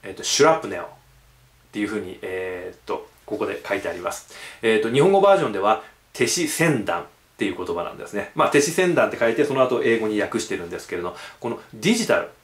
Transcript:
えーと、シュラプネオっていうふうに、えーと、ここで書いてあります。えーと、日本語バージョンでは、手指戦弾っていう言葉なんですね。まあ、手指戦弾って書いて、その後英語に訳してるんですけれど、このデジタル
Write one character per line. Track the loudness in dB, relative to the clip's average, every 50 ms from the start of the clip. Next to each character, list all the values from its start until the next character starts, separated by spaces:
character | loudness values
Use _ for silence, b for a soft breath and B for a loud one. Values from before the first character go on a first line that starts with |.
え | -12 -12
ー | -12
と、 | -8 -4
シ | -2 4 4
ュ | 6
ラ | 6 4
プ | 2 -2
ネ | -6 -8 -8
オ |
っ | -10 -12 -16 _ _ _ _ _ _ _ _ _ _ _ _ _ _ _
て | -6 -4
い | -4
う |
ふ | -2 -4 -6
う |
に、 | -6 -8 -12 -10
え | -10 -8 -6 -6 -6 -6 -8 -8 -10 -12 -16
ー | _ _ -8
と、 | -8 -8 -8 -16 _ _ _
こ | -10 -6 -4
こ | -4
で | -4 -4 -8 -6
書 | -4 -4
い | -4
て | -4 -6
あ |
り | -6 -6
ま | -6 -8
す。 | -8 -8 -14 B B B B B B B
え | 2 4 4 4
ー |
と、 | 2 2
日 | 4 4
本 | 6 6
語 | 6 6
バ | 8 6 6
ー | 6
ジ | 4
ョ | -2
ン |
で | -2 0
は、 | 2 2 2 2 B B B B _ _
手 | -2 0 0
指 | 0 2 -2 -2 -2
戦 | 0 2 2 2 2 0 -2
弾 | -4 -4 -6
っ | -6 -10 _ _ _ _ _ -4
て | -4
い | -4
う | -2
言 | -4 -6 -6 -4
葉 | -4 -4
な | -6
ん | -8
で | -12 -14
す | -8
ね。 | -8 -8 -8 -6 0
ま | 0 0 4
あ、 |
手 | 4 4
指 | 4 4
戦 | 0 0 2 2 4
弾 | 4 2 2
っ |
て | 2
書 | 0 0
い | 0 2
て、 | 2 0
そ | 2 4
の | 2
後 | 2 2 2 0
英 | 2 2 2 2
語 | 0 0
に | 0 0
訳 | -2 0 -2 -4
し | -4
て | -4 -6 -8
る | -6
ん | -10
で | -10 -12
す | -10
け | -8 -8
れ | -6
ど、 | -6 -8 B B B B B B
こ | -8 -8
の | -8 B B B
デ | -16 -2 2 2 2
ジ | 2 2
タ | 2 0
ル | 0 0 -6 -14 _